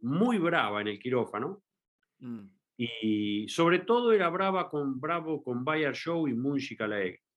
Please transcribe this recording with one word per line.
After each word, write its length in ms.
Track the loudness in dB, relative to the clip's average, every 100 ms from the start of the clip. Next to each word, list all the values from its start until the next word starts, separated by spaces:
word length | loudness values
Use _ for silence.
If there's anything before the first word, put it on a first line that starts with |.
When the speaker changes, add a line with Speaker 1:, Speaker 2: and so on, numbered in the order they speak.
Speaker 1:
muy 340 | -2 2 4 4
brava 440 | 2 2 2 0
en 60 | -2
el 100 | -4
quirófano, 640 | 0 0 0 -2 -6 -8 _ _ _ _ _ _
Speaker 2:
Mm. 280 | -14 -12 -14 _ _ -8
Speaker 1:
y 720 | -6 -2 0 0 0 -2 -4
sobre 300 | 2 4 4
todo 340 | 2 2 4
era 160 | 4 2
brava 400 | 0 0 0 -2
con, 320 | -2 -2 -2
bravo 420 | -2 -4 -2 -4
con 220 | -4 -4
Bayard 300 | 0 0 0
Shaw 320 | -2 -2 0 0
y 60 |
Munchik 460 | 0 0 -2 -4 -4
Alaegg. 380 | -2 0 -2 -4 _